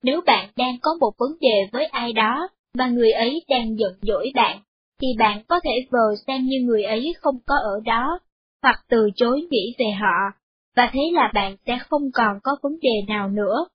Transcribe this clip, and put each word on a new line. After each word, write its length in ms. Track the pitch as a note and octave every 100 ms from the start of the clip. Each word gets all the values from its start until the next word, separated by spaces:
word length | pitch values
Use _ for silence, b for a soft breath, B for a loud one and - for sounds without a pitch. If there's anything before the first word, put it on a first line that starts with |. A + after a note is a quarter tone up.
nếu 180 | B3 D#4 E4+
bạn 240 | - - -
đang 200 | B3+ B3
có 80 | D4+ E4
một 120 | A#3 -
vấn 120 | B3+ E4
đề 280 | C#4+ G#3 G3
với 140 | A#3+ D#4
ai 260 | C4 A#3+
đó, 360 | A3+ A3 C4 F#4 _ _
và 140 | B3 B3+
người 240 | A#3+ A3+
ấy 320 | A3 A#3 D#4 -
đang 300 | B3+ A3+ A3
giận 140 | G3+ F#3+
dỗi 280 | - G#3 -
bạn, 260 | B3+ - - _ _ _ _
thì 80 | C4 A3
bạn 240 | A3 G#3 -
có 120 | F4
thể 60 | D4+ A#3 B3+
vờ 240 | B3 A3 G#3 -
xem 180 | C4+
như 160 | C4 C4
người 240 | B3 A3
ấy 300 | G3+ A3 C#4+ F4
không 140 | D4+ C4 -
có 80 |
ở 260 | D4 G#3+ G3+
đó, 340 | A3 A3+ C4+ F4 _ _ _ _
hoặc 220 | C4+ G#3+ _
từ 220 | A#3 G#3 G3
chối 300 | A#3+ C4+ E4+
nghĩ 240 | B3 F#3+ A#3+
về 80 | A3 G3
họ, 380 | G#3 F3 G3 - _ _ _ -
và 140 | A#3+
thế 80 | B3+ D#4
là 180 | E4+ B3
bạn 220 | G#3 G3 G3 -
sẽ 120 | B3 -
không 140 | D4+ C#4
còn 220 | B3 A3 G3+
có 140 | C4+ C#4+
vấn 100 | C#4+ D#4+
đề 120 | D#4 A3 G#3
nào 200 | G#3+ G3
nữa. 380 | G#3 G3+ A#3 F4+